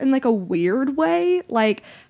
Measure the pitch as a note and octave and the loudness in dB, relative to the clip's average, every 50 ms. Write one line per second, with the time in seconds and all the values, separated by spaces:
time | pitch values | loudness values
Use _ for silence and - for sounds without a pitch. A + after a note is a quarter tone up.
0 | C4+ C4+ C4+ C4 C4 A#3+ A3+ G3+ F3+ F3 F3+ E3 E3+ F3+ G3+ C4 C4+ C#4 C4+ D#4 | 0 0 0 2 2 0 0 0 -2 -2 -2 0 0 0 0 0 0 -2 0 0
1 | D#4+ E4 E4+ F4 F4 F4+ F4+ F4+ - - - A3+ A3 G#3+ G3+ - - - - - | 0 0 0 0 0 0 0 -2 -2 -2 -2 0 0 0 0 -2 -8 -16 -20 -20
2 | - | -20